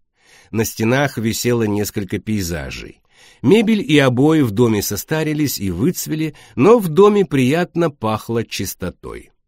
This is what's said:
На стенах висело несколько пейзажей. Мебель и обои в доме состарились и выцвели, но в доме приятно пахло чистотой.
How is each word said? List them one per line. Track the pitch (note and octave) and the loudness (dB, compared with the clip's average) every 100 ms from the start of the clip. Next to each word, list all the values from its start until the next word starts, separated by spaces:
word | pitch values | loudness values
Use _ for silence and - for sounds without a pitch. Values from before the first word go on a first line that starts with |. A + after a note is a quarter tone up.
| _ _ _ _ _ | _ _ _ _ _
На | G#2+ | -4
стенах | G#2+ - A2 C3 C#3+ - | -4 -2 0 2 0 -2
висело | A2 G#2+ A#2+ A#2+ | -4 -2 0 0
несколько | A2 G#2 G2+ - G2 G#2 | 0 -2 -4 -6 -6 -6
пейзажей. | A2 G#2+ E2+ E2 C2 C2+ - - _ _ - _ | -4 -4 -4 -6 -8 -12 -16 -20 _ _ -20 _
Мебель | C3 G#3+ G#3+ G#3+ | 2 4 4 0
и | D#3+ D3 | 2 2
обои | C3+ A#2+ D3 D#3+ | 4 2 2 2
в | B2+ | 2
доме | G2+ A#2+ G#2 | 2 2 0
состарились | - G2+ - D#3 D#3 D3+ C#3+ - | -2 -6 -6 -4 -2 -2 -4 -4
и | G2 | -6
выцвели, | E2+ C#3 - - D#3 D#3 - - - | -2 -2 -4 -6 -6 -6 -10 -10 2
но | D#3 A#3+ | 4 4
в | F3+ | 4
доме | D3+ G#3 G#3 F#3+ | 4 6 4 2
приятно | C#3 B2+ D#3+ F3+ E3+ E3 | 0 2 0 -2 -2 -2
пахло | C#3 A2 G#2+ - A#2 | -2 -4 -4 -4 -6
чистотой. | A2 - G2 - F2+ - - A1+ - _ | -6 -6 -8 -8 -10 -10 -14 -16 -18 _